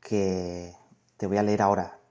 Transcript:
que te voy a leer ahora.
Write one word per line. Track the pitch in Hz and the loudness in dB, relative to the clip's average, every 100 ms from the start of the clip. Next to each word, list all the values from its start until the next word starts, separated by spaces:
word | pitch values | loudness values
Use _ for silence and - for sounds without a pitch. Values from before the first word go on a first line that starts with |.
que | - 107 98 92 87 87 87 87 _ _ _ _ | -2 -2 0 -2 -4 -8 -12 -18 _ _ _ _
te | 101 | -2
voy | 101 | 0
a | |
leer | 104 104 | 2 4
ahora. | 101 98 87 - _ | 4 2 0 -8 _